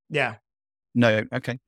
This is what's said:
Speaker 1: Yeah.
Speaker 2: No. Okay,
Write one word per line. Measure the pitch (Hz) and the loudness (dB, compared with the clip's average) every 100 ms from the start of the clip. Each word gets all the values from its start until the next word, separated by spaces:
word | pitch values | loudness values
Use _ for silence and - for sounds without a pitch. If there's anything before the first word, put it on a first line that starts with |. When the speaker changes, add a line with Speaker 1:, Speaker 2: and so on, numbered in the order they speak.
| _ | _
Speaker 1:
Yeah. | 147 127 - _ _ _ _ _ | -4 -4 -6 _ _ _ _ _
Speaker 2:
No. | 120 120 107 110 | 2 4 2 -2
Okay, | 123 - 127 | -8 -8 -10